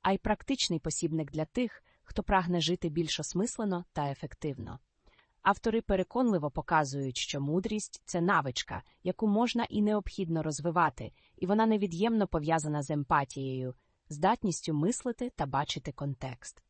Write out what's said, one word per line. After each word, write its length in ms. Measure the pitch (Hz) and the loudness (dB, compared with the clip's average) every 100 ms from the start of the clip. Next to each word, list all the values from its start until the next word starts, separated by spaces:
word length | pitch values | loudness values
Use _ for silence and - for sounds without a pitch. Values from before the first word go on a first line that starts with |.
а 100 | - | 2
й 60 | 196 | 0
практичний 600 | - 214 - 277 - 165 | 0 -2 -2 -2 0 0
посібник 540 | 165 - 165 160 147 | -2 -2 -2 -2 -2
для 120 | 156 | -4
тих, 380 | 156 - 247 - _ _ | -4 -2 -2 -4 _ _
хто 180 | - - | -8 -6
прагне 380 | - 196 175 175 | 2 2 4 0
жити 280 | 156 180 170 | 2 -2 -2
більш 320 | 156 160 - | -2 -2 -4
осмислено 640 | 151 175 226 - 214 175 180 | -4 -2 -2 -2 -2 -2 -4
та 180 | - 143 | -4 -4
ефективно. 680 | 139 147 - 156 135 107 - _ _ _ _ _ _ | -4 -10 -6 -6 -6 -10 -12 _ _ _ _ _ _
Автори 380 | - 202 233 226 | 0 2 2 0
переконливо 680 | - 190 185 240 254 185 147 | 2 0 2 2 2 2 0
показують, 680 | - - 160 143 143 135 127 | -4 2 2 2 -2 -4 -4
що 240 | - 143 | -4 -4
мудрість — 600 | 139 170 190 214 - - | 0 0 0 -4 -4 -14
це 160 | - 180 | -6 0
навичка, 600 | 170 180 139 123 - 120 - _ | 4 4 2 -4 -6 -10 -12 _
яку 240 | 180 - 220 | -4 0 2
можна 400 | 202 240 233 - | 4 4 2 -2
і 120 | 208 | 2
необхідно 600 | 208 214 202 - 180 165 | 2 2 -2 -4 -2 0
розвивати, 720 | 156 147 156 170 156 - 113 - _ - | 0 -2 0 4 2 0 -12 -14 _ -6
і 100 | 180 | 0
вона 200 | 208 226 | 4 4
невід'ємно 600 | 214 196 165 220 226 196 | 4 0 0 2 2 2
пов'язана 560 | 165 151 165 151 147 | 0 2 2 2 -2
з 80 | 135 | 0
емпатією, 840 | 151 143 151 139 - 135 131 127 127 _ _ _ | -2 2 0 0 -6 -6 -4 -6 -8 _ _ _
здатністю 680 | 147 180 240 208 165 - | 0 2 2 0 -2 -2
мислити 560 | 151 170 254 254 233 247 - | 0 2 0 -4 -6 -8 -4
та 100 | 143 | -2
бачити 460 | 135 151 - 151 | -2 -2 -6 -8
контекст. 680 | - 143 135 131 120 - - | -6 -6 -6 -8 -10 -16 -20